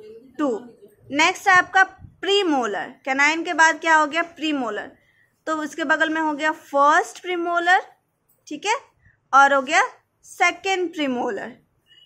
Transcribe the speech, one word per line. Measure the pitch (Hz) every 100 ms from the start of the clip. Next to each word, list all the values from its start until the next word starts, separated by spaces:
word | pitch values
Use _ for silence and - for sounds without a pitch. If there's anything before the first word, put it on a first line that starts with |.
| 427 453 269 -
टू। | 294 208 240 - - _ -
नेक्स्ट | 277 330 370 -
है | 370
आपका | 349 381 381 - - _
प्रीमोलर। | 330 403 370 285 226 190 147 254 -
कैनाइन | 262 285 320
के | 339
बाद | 320 320 311
क्या | 330 311
हो | 302
गया? | 311 339
प्रीमोलर। | - 311 294 240 208 147 - _ _ _ _ -
तो | 311
उसके | 302 311
बगल | 311 311 320
में | 320
हो | 311
गया | 294 311
फर्स्ट | 311 - 285 285 330 440 -
प्रीमोलर, | 359 359 339 339 349 381 523 _ _ _ _ _ -
ठीक | 311 370
है, | 494 - _ _ _ -
और | 262 277
हो | 277
गया | 269 330 480 - _ _ -
सेकंड | - 359 349 381 381 359
प्रीमोलर। | 330 285 247 240 196 214 254 _ _ _ _